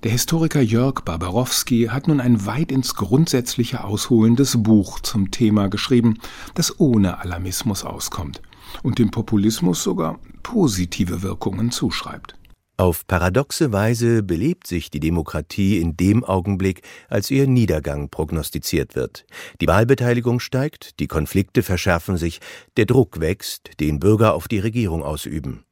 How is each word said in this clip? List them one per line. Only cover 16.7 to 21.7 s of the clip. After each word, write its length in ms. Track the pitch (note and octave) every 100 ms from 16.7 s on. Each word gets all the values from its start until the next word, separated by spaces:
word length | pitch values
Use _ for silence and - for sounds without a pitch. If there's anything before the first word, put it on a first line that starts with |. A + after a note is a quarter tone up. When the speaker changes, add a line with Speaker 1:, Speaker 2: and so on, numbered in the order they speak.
| F#2 - - _
Speaker 2:
als 220 | G#2+ G#2
ihr 160 | C3+ C3+
Niedergang 640 | B2 G#2 D#2 D2 C#2+ C#2+
prognostiziert 840 | - D#2 E2+ D2 D#2+ - D#2+ C2+
wird. 300 | - B1 - _ - - -
Die 40 | D#2
Wahlbeteiligung 760 | F2 A#2 C3+ B2 A#2+ A#2+ A#2+
steigt, 600 | - C3 C#3+ - - -
die 60 | D2+
Konflikte 560 | D#2+ D2+ F#2+ G2+ -
verschärfen 560 | F2